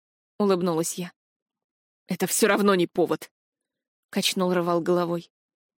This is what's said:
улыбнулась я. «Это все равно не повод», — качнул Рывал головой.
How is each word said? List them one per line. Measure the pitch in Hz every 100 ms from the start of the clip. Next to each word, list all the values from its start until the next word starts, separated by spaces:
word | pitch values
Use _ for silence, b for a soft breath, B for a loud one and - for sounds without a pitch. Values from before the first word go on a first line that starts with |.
| _ _ _ -
улыбнулась | 202 185 180 160 170
я. | - 175 - _ _ _ _ _ _ _ _ -
«Это | 180 185
все | - 208
равно | 202 202 190
не | 170
повод», — | - 156 156 - _ _ _ _ _ _ _ _
качнул | 196 - 196 180
Рывал | 180 170 175
головой. | 165 175 170 170 - _ _ _ _